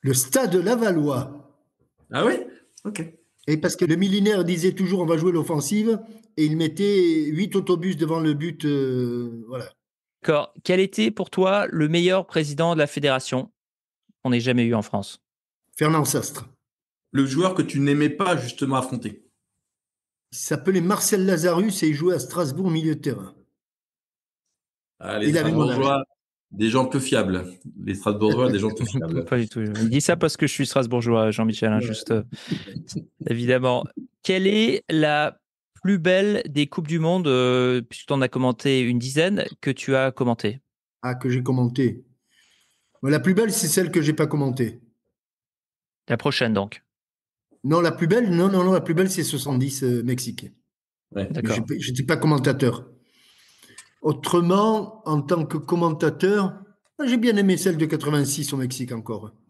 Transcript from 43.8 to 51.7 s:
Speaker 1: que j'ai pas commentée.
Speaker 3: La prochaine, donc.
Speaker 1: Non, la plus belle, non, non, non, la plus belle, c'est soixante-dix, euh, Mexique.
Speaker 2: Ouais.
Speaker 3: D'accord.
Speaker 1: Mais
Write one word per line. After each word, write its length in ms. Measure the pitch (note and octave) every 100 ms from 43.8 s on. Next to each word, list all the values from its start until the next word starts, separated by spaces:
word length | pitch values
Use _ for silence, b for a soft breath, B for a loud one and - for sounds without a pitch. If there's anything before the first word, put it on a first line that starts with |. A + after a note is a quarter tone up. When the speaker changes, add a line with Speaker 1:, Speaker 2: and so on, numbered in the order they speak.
| F3
Speaker 1:
que 120 | F3
j'ai 120 | D3
pas 140 | D3+ D3+
commentée. 520 | D3+ C#3 B2+ A2+ G#2+ _ _ _ _ _ _ _ _ _ _ _ _ -
Speaker 3:
La 100 | A#2
prochaine, 360 | D3 C#3 A#2
donc. 300 | G#2 G2+ - _ _ _ _ _ _ _ _ C3+
Speaker 1:
Non, 160 | D#3+
la 100 | E3+
plus 160 | - E3
belle, 220 | A3 A3+
non, 200 | E3+ F#3+
non, 140 | F#3
non, 80 | F#3
la 80 | F#3
plus 140 | -
belle, 160 | E3 F#3+
c'est 140 | F#3
soixante-dix, 600 | D#3 C#3+ B2+ B2+ C3 B2+
euh, 180 | C3 A#2+
Mexique. 460 | A#2+ B2 A#2+ - G2+ _ _ _ _ _ _
Speaker 2:
Ouais. 160 | G2+ F#2+
Speaker 3:
D'accord. 280 | - A2 A2
Speaker 1:
Mais 60 | A2